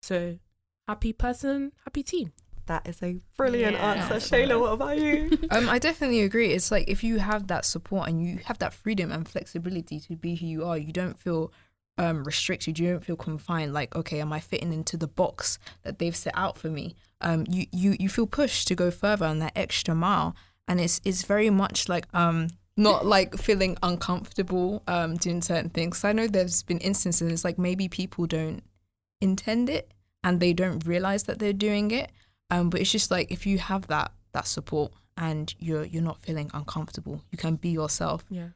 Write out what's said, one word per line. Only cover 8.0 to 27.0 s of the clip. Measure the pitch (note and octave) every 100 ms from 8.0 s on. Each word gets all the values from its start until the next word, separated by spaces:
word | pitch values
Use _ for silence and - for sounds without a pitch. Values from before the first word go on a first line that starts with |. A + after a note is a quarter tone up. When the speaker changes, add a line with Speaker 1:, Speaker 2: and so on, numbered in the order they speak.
| E3
Speaker 4:
and | E3 F3
you | F3+ -
have | A3+
that | D#3+
freedom | - - G#3+ E3
and | D3+ E3
flexibility | - - E3+ E3+ F#3 D#3+ D3+
to | - E3
be | E3+
who | E3+ E3
you | D#3
are, | E3+ E3
you | D3+
don't | E3+ F3+ -
feel, | - E3 D#3+ _ _ _ _ -
um, | E3+ D#3+
restricted. | C#3+ - - F#3 - D#3+
You | F3
don't | F3
feel | - E3
confined. | - D#3 - E3+ D3+
Like, | C#3+ C3+
okay, | - D#3+ D3+
am | D3+
I | D3+
fitting | - - E3+
into | D#3+ D#3 E3
the | D#3+
box | - F3 - - - - -
that | - -
they've | E3+ E3+
set | - -
out | F#3+ -
for | E3
me? | D3+ E3 - _ _
Um, | E3+ E3 D#3+
you, | F#3 -
you, | F3+ G3 G3
you | F#3+
feel | G#3+ A3+
pushed | - C#4+ - -
to |
go | F3+ F3+
further | F3 G3+ G#3 D#3+
on | D#3
that | D#3+
extra | - - - -
mile. | E3 F3 F#3+ D#3+ - - _ -
And | F3+
it's, | E3+ -
it's | - F#3
very | - G3+ G#3+
much | G3 G3 - -
like, | F3 -
um, | F3+ E3+ E3 D#3+ E3+ _ -
not, | G#3+ G3 G3
like, | G3+ F#3 -
feeling | - G3 F#3 F3
uncomfortable, | F3+ F3 - F3+ - - F#3 F#3 F3+ G#3 -
um, | F3 E3 E3
doing | F3 F3
certain | E3+ E3+ E3+
things. | E3+ E3 E3+
'Cause |
I | G3+
know | G#3+ A3+
there's | G3+ F3+ E3+
been | - E3+
instances, | F#3 G3